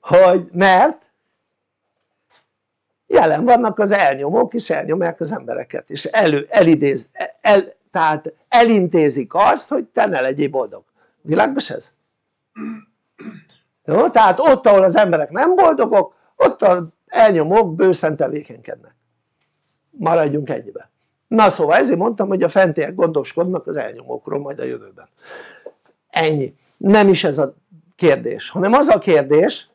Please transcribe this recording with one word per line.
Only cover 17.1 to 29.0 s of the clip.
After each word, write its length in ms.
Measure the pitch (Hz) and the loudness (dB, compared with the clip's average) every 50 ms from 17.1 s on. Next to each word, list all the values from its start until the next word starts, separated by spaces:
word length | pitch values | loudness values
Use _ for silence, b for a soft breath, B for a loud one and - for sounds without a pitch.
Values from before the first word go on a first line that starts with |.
| - - 226 214 196 165 151 156 185 220 226 175 156 | 0 2 4 4 4 2 0 2 2 2 2 2 0
bőszen 420 | 165 196 190 175 - - 160 156 | 0 2 0 2 0 -2 -4 -2
tevékenykednek. 760 | 143 151 131 139 147 151 _ 117 110 120 - - _ _ _ _ _ _ _ _ _ _ _ _ _ _ _ _ _ _ _ _ _ _ _ | -2 -4 -4 -6 -10 -12 _ -20 -20 -16 -18 -18 _ _ _ _ _ _ _ _ _ _ _ _ _ _ _ _ _ _ _ _ _ _ _
Maradjunk 600 | _ 285 196 160 170 170 156 147 143 151 147 127 | _ -8 -4 -2 0 0 0 0 -2 -6 -6 -6
ennyiben. 380 | 139 - - 101 - - - _ _ _ _ _ _ _ _ _ | -10 -10 -10 -14 -20 -20 -20 _ _ _ _ _ _ _ _ _
Na 220 | 233 220 220 196 | 0 2 2 2
szóval 260 | 170 - 170 147 165 | 2 0 0 2 2
ezért 220 | 214 277 - - 170 | 2 2 0 0 -2
mondtam, 300 | 185 233 226 - 208 196 | -2 -4 -4 -4 -4 -4
hogy 140 | 196 185 175 | -2 -2 -2
a 60 | 165 | 0
fentiek 460 | - 196 190 175 151 - 151 143 180 | 2 2 2 2 0 -4 -6 -6 -4
gondoskodnak 720 | 185 175 165 160 151 131 - - - 170 185 185 165 - | -2 -2 -2 -2 -4 -6 -6 -6 -6 -4 -4 -4 -8 -8
az 100 | - 151 | -8 -8
elnyomókról 640 | 147 123 107 117 120 127 127 127 123 _ - - 139 | -8 -8 -10 -12 -16 -16 -16 -16 -14 _ -10 -10 -10
majd 220 | 143 139 139 - | -10 -10 -12 -12
a 40 | 131 | -10
jövőben. 440 | 127 123 117 107 98 _ _ - _ _ B B B B B B B B B B B B _ _ _ _ _ _ _ | -12 -12 -12 -14 -20 _ _ -20 _ _ B B B B B B B B B B B B _ _ _ _ _ _ _
Ennyi. 460 | - - 160 156 156 147 135 - - _ _ _ _ | -6 -4 -2 -2 -2 -4 -6 -8 -10 _ _ _ _
Nem 320 | _ - 196 202 214 208 196 | _ 0 2 4 4 6 4
is 160 | 190 - - | 4 2 0
ez 140 | 170 139 139 | -4 -2 -2
a 160 | 147 135 - _ _ _ _ _ _ _ _ | -4 -4 -4 _ _ _ _ _ _ _ _
kérdés, 540 | _ - 165 139 131 117 117 - 107 - - | _ 2 2 2 2 -2 -10 -10 -10 -14 -12
hanem 220 | - 185 180 196 226 | -8 -4 -2 0 2
az 160 | 277 294 302 | 2 4 4
a 100 | 233 | 2
kérdés 720 | 196 | 2